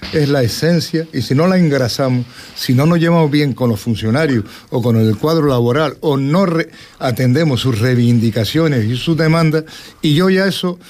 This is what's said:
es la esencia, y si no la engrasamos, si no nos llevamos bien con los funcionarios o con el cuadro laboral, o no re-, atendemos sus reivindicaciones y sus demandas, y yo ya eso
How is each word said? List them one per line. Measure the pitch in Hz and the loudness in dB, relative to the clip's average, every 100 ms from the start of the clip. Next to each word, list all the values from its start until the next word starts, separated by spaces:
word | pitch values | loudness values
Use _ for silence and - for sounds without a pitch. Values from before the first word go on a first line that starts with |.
| - | -6
es | 156 143 | -2 0
la | 143 | 0
esencia, | 113 - 160 170 - 160 160 | 0 -2 0 0 -2 -6 -4
y | 135 | -6
si | - | -2
no | 139 175 | 0 2
la | 185 | 2
engrasamos, | 160 139 120 - 131 127 120 - - | 2 2 -2 -2 -2 -2 -4 -14 -20
si | - - | -8 0
no | 127 | 2
nos | 156 175 | 2 2
llevamos | 170 170 156 | 2 2 2
bien | 147 147 | 2 0
con | 110 123 | 0 -2
los | 104 | -2
funcionarios | 120 107 110 131 160 120 95 - - | -4 -4 0 0 0 0 -4 -12 -8
o | 127 | -4
con | 117 117 | 0 2
el | 110 104 | 2 0
cuadro | 151 165 147 | 0 0 2
laboral, | 123 120 139 151 - | 2 2 0 -2 -2
o | 165 135 | -2 0
no | 135 175 | 0 0
re-, | 190 165 160 - - - | 0 0 -4 -10 -20 -6
atendemos | 135 117 127 139 165 120 | -4 0 2 2 2 0
sus | 131 107 | -2 0
reivindicaciones | 127 120 120 120 113 117 101 156 165 131 | 0 2 2 2 0 -2 -2 0 0 0
y | 107 123 | -2 -4
sus | - 156 | -2 0
demandas, | 160 165 160 156 156 - - - | 2 2 2 0 -4 -16 -20 -4
y | 156 | 0
yo | 147 190 | 2 2
ya | 185 196 | 2 0
eso | - 180 175 | -2 -6 -8